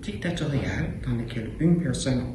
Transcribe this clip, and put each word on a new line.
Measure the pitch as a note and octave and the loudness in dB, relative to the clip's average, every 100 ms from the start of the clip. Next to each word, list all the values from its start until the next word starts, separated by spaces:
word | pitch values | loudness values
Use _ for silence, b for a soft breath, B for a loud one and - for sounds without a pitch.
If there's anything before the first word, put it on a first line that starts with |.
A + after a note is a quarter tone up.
dictatorial, | - G#3 F3 - C#3+ C#3 - - D#3+ - B2+ | -8 -4 -4 -2 0 0 0 0 -2 -2 -2
dans | A#2 | -2
lequel | A2+ A#2 G#2+ - | -2 -4 -6 2
une | E3 E3+ | 4 6
personne | C3+ A#2+ C3+ B2 - | 4 0 2 0 0